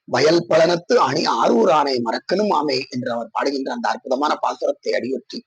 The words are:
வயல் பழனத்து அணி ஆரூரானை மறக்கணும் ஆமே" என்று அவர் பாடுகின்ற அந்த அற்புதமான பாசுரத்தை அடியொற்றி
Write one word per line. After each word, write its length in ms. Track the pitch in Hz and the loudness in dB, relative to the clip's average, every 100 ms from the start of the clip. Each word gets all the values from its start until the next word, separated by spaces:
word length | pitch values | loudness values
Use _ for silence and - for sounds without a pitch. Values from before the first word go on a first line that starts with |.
வயல் 420 | - 123 151 170 170 | -4 0 4 2 2
பழனத்து 480 | 160 165 175 - 233 | 4 4 2 2 2
அணி 300 | 135 151 - | 2 0 -2
ஆரூரானை 760 | - 170 233 220 156 143 127 | 0 2 4 4 4 2 -2
மறக்கணும் 460 | 117 120 - 180 208 | -2 -4 -2 0 2
ஆமே" 380 | 156 151 131 139 | 0 0 -2 -4
என்று 240 | 127 123 | -6 -4
அவர் 160 | 117 117 | -6 -6
பாடுகின்ற 420 | - 143 139 135 | -4 -2 -2 -6
அந்த 160 | 123 107 | -4 -4
அற்புதமான 500 | 113 - 127 151 156 | -4 -4 -2 0 -2
பாசுரத்தை 500 | - 127 - - - | -4 -4 -4 -4 -4
அடியொற்றி 480 | - 117 - - - | -4 -2 -6 -8 -16